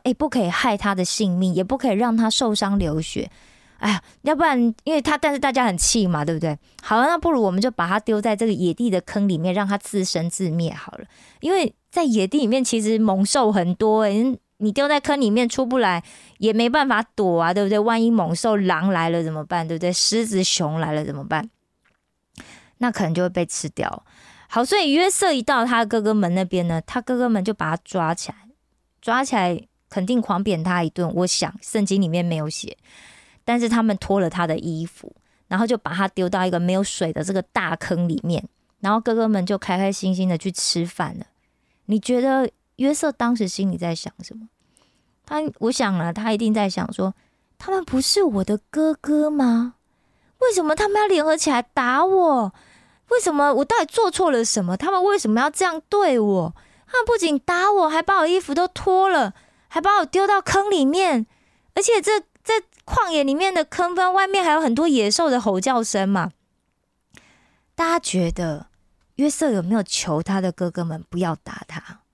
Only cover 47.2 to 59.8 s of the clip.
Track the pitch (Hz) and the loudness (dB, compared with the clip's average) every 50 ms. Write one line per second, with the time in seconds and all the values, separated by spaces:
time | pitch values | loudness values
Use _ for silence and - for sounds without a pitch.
47.2 | _ _ _ _ _ _ _ - - - 392 381 339 - - 262 269 - - 403 | _ _ _ _ _ _ _ -12 -6 -4 -2 -2 -2 -2 -2 0 0 2 2 2
48.2 | 392 311 214 196 185 - 208 208 - _ - 302 311 320 302 - - 285 302 302 | 2 2 2 0 0 0 -2 -2 -4 _ -2 0 0 0 0 -2 -2 0 2 2
49.2 | 302 302 302 285 262 240 233 233 240 247 - _ _ _ _ _ _ _ _ _ | 2 2 2 2 2 4 4 2 0 -2 -6 _ _ _ _ _ _ _ _ _
50.2 | _ _ _ - 508 494 415 370 320 302 311 320 427 403 403 415 427 403 381 311 | _ _ _ 0 2 2 2 2 2 0 0 0 0 2 2 2 2 4 4 4
51.2 | 294 320 311 311 - 311 262 240 240 _ - 285 247 240 254 277 339 381 381 381 | 4 2 2 2 2 0 0 0 -2 _ -2 -2 0 2 2 2 2 4 4 4
52.2 | 349 320 277 254 220 190 - - _ _ _ _ _ _ _ _ _ - 466 494 | 4 4 4 2 0 -2 -4 -10 _ _ _ _ _ _ _ _ _ 0 0 0
53.2 | - 359 302 285 285 294 262 240 285 - 453 453 330 - - 453 453 370 - - | 2 2 2 2 4 4 4 2 2 2 2 0 0 0 0 0 2 2 2 2
54.2 | 381 330 269 233 226 - - 220 185 175 185 185 285 359 392 370 359 403 403 392 | 2 2 2 2 2 0 0 -2 -2 -2 -2 -2 -2 0 0 2 2 2 2 2
55.2 | - 214 214 233 269 302 302 - 381 359 320 320 - - 403 415 403 330 262 233 | 2 2 2 2 2 0 0 0 0 0 -2 -4 -4 -2 0 2 4 4 4 2
56.2 | 214 208 196 185 160 170 - - _ _ _ _ _ - - 508 440 453 480 440 | 2 2 2 0 0 -2 -6 -12 _ _ _ _ _ -4 -2 0 0 2 0 0
57.2 | 339 320 294 277 - - 349 349 370 403 415 392 339 311 311 320 330 381 392 381 | 2 0 0 0 0 -2 0 2 2 2 4 4 2 2 2 0 0 2 2 2
58.2 | 311 330 359 381 349 - 277 320 359 359 - - - 392 370 370 381 392 359 302 | 4 2 2 0 0 0 0 0 0 -2 -4 -4 0 2 4 4 4 4 2 2
59.2 | 240 196 - _ _ _ _ _ _ _ - 311 | 0 0 -4 _ _ _ _ _ _ _ -4 -2